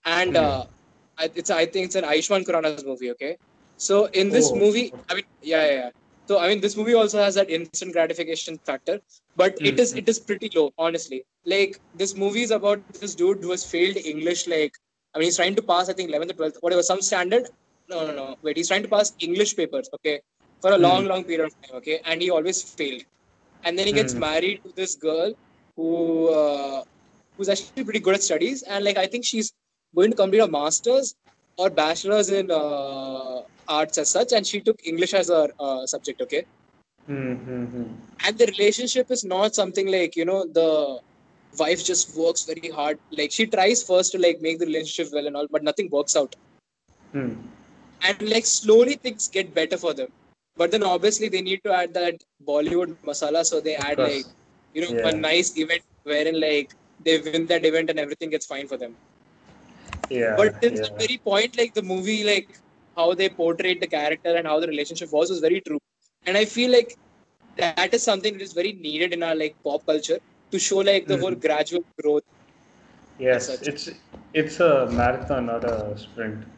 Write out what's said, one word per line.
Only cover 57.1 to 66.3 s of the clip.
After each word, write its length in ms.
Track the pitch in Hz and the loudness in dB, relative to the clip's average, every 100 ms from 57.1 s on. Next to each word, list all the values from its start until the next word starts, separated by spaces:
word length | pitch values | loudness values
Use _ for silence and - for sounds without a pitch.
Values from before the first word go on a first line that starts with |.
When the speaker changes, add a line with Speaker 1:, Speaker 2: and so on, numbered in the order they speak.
| 160 | 2
Speaker 1:
win 240 | 156 165 165 | 2 -4 0
that 180 | 170 160 | 2 2
event 240 | 160 165 | 2 -2
and 100 | 156 | -4
everything 300 | 143 151 160 | -6 -8 -6
gets 160 | 151 - | -6 -6
fine 220 | 139 139 | -12 -10
for 100 | 131 | -10
them. 200 | 120 113 _ _ _ _ - - - - - - - | -10 -14 _ _ _ _ -20 -20 -20 -20 -16 -12 -6
Speaker 2:
Yeah, 260 | 127 113 139 | 0 2 4
Speaker 1:
But 260 | 208 - | 2 4
till 100 | 233 | 0
Speaker 2:
yeah. 100 | 226 | 0
Speaker 1:
that 160 | 214 208 | -6 -2
very 200 | 220 247 | -2 -2
point, 340 | - 196 233 240 | 0 0 0 0
like, 160 | 233 | -2
the 80 | 220 | -2
movie, 420 | 190 185 190 220 | -4 -4 -2 0
like, 340 | 208 202 - - _ _ _ - | 2 0 -2 -20 _ _ _ 0
how 180 | 170 | 2
they 160 | 180 190 | 2 0
portrayed 520 | 190 165 170 185 180 | 2 0 0 -2 -2
the 60 | 175 | -2
character 480 | 156 151 156 170 170 | -2 -2 -2 0 0
and 120 | 165 | 2
how 120 | 156 | 0
the 80 | 170 | 0
relationship 440 | 151 147 165 165 | -4 -6 -8 -2
was, 180 | 151 175 | 0 2
was 100 | 180 | 2
very 220 | 160 185 | 2 2
true. 180 | - 151 _ _ _ _ | -2 -8 _ _ _ _
And 120 | - | -2